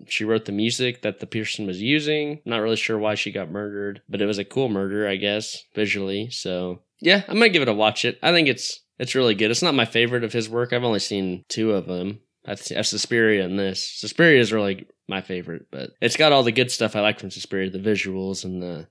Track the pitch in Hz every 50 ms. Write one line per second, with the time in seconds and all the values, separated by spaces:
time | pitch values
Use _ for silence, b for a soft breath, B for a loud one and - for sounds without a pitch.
0 | - - - - 107 107 113 110 110 - 101 101 110 117 - - 127 123 123 -
1 | - 110 95 - 110 - - 110 107 - - - 107 95 90 92 107 123 147 156
2 | 147 151 151 151 147 147 147 151 - 117 117 113 107 113 113 107 - - 113 107
3 | 107 107 107 104 - 113 98 104 92 80 87 101 104 104 101 101 101 101 101 -
4 | _ - 98 101 101 101 107 98 98 - - 131 135 120 104 95 98 95 101 104
5 | 107 101 98 95 101 101 104 107 110 - - - - _ - 107 107 98 101 101
6 | 98 95 98 101 110 120 - - - 92 90 90 90 90 90 87 _ _ _ _
7 | - 170 190 202 180 - - 220 233 220 180 160 135 117 107 104 107 107 107 -
8 | - 123 - - - 160 175 170 156 139 120 - - - - - _ _ _ -
9 | 127 - - 131 127 117 107 98 110 107 117 - 180 175 147 127 113 - - 113
10 | 120 120 123 120 117 107 - 120 110 110 113 120 123 120 123 120 123 120 107 98
11 | - - 104 98 95 92 90 92 - - - 113 110 110 104 95 82 87 92 90
12 | 90 98 107 113 _ _ _ _ _ - 101 - - - - - 110 - - 104
13 | - - 120 117 113 110 107 98 92 90 95 101 98 95 92 - - - - -
14 | - 107 - - 170 165 147 123 117 104 110 107 101 98 95 92 - _ - _
15 | _ - 98 95 92 - 92 90 85 85 82 - - _ - 67 65 - _ -
16 | - 117 - - 156 151 143 135 123 120 110 123 127 120 - - 117 107 - 107
17 | 104 107 104 - 104 95 - 95 - - 98 95 95 95 92 92 95 110 107 95
18 | - 95 95 95 95 95 95 92 - 92 92 90 90 87 85 78 80 -